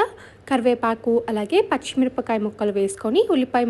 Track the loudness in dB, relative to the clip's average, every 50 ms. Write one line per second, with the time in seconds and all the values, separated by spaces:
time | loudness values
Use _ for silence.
0 | 0 0 -2 -8 -20 -20 -20 -18 -4 -2 -2 2 2 2 2 2 0 -2 -2 -2
1 | 0 0 0 0 0 0 -2 -4 -2 2 2 2 2 2 -2 -4 -4 -4 -2 0
2 | 0 0 0 -4 -4 -2 -2 -2 -2 -4 -4 -2 -2 -2 0 0 -2 -2 -2 -4
3 | -4 0 2 2 2 4 2 0 0 0 0 0 0 0